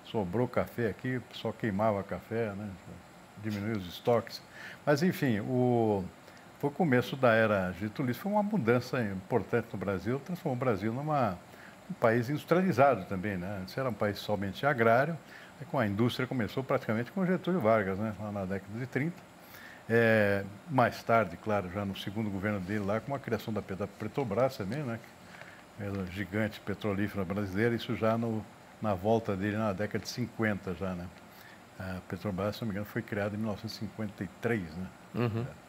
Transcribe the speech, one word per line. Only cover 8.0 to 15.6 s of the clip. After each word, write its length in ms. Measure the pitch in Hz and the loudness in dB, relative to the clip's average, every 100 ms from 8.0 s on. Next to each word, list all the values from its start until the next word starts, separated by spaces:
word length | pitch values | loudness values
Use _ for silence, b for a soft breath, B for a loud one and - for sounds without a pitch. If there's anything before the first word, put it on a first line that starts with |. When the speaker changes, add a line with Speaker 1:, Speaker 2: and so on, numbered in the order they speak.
| 123 120 | -2 -2
Speaker 1:
foi 100 | 196 | -2
uma 100 | 208 | 0
mudança 580 | 208 214 113 123 120 135 | 0 0 4 4 2 -2
importante 680 | 107 95 - 123 98 120 107 | -2 -4 0 -2 2 0 0
no 80 | 101 | -4
Brasil, 400 | 92 98 95 131 | -2 -2 -2 -4
transformou 380 | 135 175 160 127 | -4 -6 -4 -2
o 20 | |
Brasil 320 | 127 104 107 | 0 0 0
numa, 460 | 120 147 151 117 87 - B B B - | -2 -2 2 0 -2 -12 B B B -12
um 40 | |
país 360 | - 120 117 117 | 2 4 4 2
industrializado 760 | 147 - 170 185 120 139 117 92 | -2 2 4 4 6 6 6 0
também, 320 | 95 98 95 | -4 -2 -4
né? 220 | 87 101 | -4 -6
Antes 160 | 92 - | -6 -4
era 100 | 131 | -4
um 60 | |
país 260 | 104 107 101 | 0 0 -2
somente 460 | - 104 98 95 139 | -2 -2 -2 0 0
agrário, 520 | 139 113 117 147 165 B B B B | 4 6 6 4 -2 B B B B